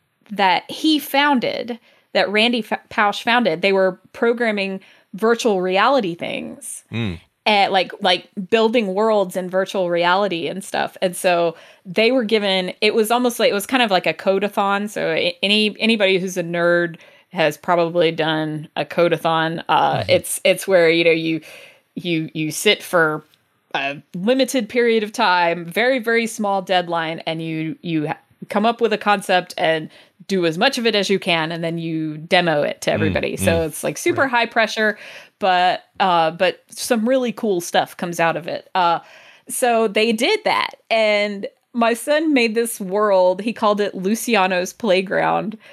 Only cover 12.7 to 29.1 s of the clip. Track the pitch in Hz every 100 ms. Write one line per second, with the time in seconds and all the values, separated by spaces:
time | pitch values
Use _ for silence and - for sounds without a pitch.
12.7 | - 214 220 214 240 247 233 202 202 -
13.7 | 262 226 180 175 156 196 190 226 220 196
14.7 | 202 208 160 160 160 175 - 196 214 214
15.7 | - 220 226 190 190 185 185 170 170 175
16.7 | 175 170 165 - - _ 175 156 151 -
17.7 | 175 170 175 165 160 156 156 156 156 151
18.7 | - 151 - 170 151 165 160 160 165 -
19.7 | 151 147 147 - 180 - - 196 180 -
20.7 | 185 165 170 165 165 160 160 - - -
21.7 | _ _ - 175 160 160 160 156 - 214
22.7 | - - 180 156 156 - _ _ _ _
23.7 | 151 139 143 - 175 208 262 254 269 208
24.7 | 247 240 226 208 - 208 180 170 170 170
25.7 | 202 247 269 226 233 220 - 202 196 185
26.7 | 180 175 170 160 165 - 165 160 160 160
27.7 | 143 170 156 151 - _ - - 208 226
28.7 | 226 226 214 208